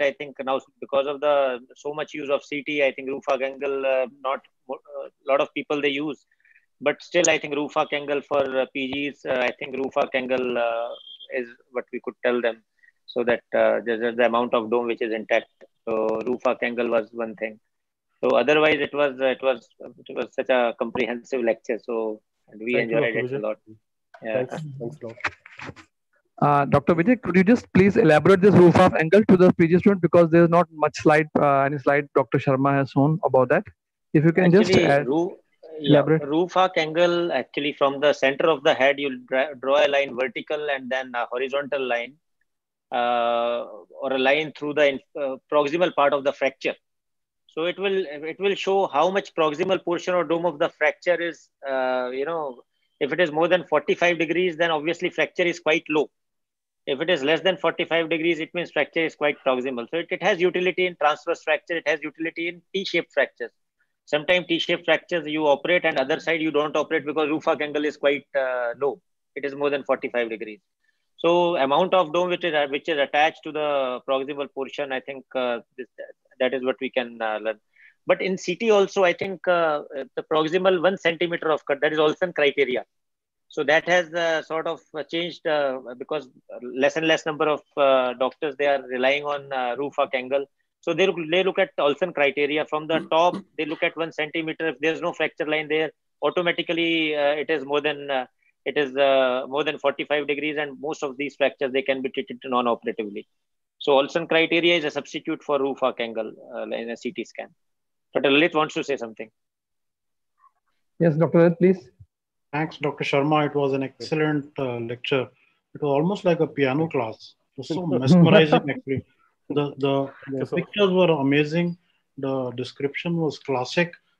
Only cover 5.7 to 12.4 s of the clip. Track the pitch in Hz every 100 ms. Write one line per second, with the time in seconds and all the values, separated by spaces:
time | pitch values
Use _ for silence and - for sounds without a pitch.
5.7 | 147 143 139 151 135 _ _ _ _ _
6.7 | - 147 147 - 170 - 151 151 143 143
7.7 | 156 147 147 143 143 135 143 139 135 127
8.7 | 143 131 139 143 135 151 135 123 - 147
9.7 | 131 135 143 131 131 127 127 127 120 117
10.7 | 117 117 123 - - - 131 120 123 _
11.7 | 123 - 120 - - 123 123